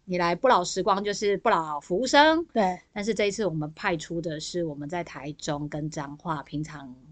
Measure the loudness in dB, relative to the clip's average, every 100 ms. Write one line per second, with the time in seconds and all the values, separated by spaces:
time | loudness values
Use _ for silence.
0 | -4 0 0 2 4 4 4 0 2 2
1 | 0 -2 0 2 4 2 0 -6 -4 -2
2 | 4 6 8 6 0 2 2 0 _ -6
3 | -4 0 0 0 -2 -2 -6 -4 -2 -2
4 | -4 -6 -6 -6 -6 -4 -4 -6 -6 -6
5 | -8 -10 -12 -8 -6 -4 -4 -6 -6 -6
6 | -10 -10 -6 -6 -6 -8 -6 -10 -16 -18
7 | -20